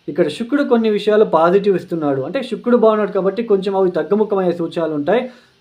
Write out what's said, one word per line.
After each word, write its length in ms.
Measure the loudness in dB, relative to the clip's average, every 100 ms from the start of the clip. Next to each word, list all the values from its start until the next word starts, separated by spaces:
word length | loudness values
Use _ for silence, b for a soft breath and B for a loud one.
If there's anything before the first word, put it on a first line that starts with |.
| B
ఇక్కడ 180 | -2 -2
శుక్రుడు 360 | -4 -2 -2
కొన్ని 260 | 2 2 2
విషయాలు 360 | 0 2 2 4
పాజిటివ్ 500 | 4 4 2 2 0
ఇస్తున్నాడు. 460 | -2 -4 -2 -2
అంటే 220 | -4 -6
శుక్రుడు 340 | -6 -6 2 4
బాగున్నాడు 340 | 4 2 0
కాబట్టి 320 | -2 -2 -2
కొంచెం 320 | 0 0 0 0
అవి 160 | 0
తగ్గుముఖమయ్యే 600 | 0 0 0 0 0 0
సూచనలు 420 | -2 -4 -4 -4
ఉంటాయి. 360 | -2 0 -2 -2 B B B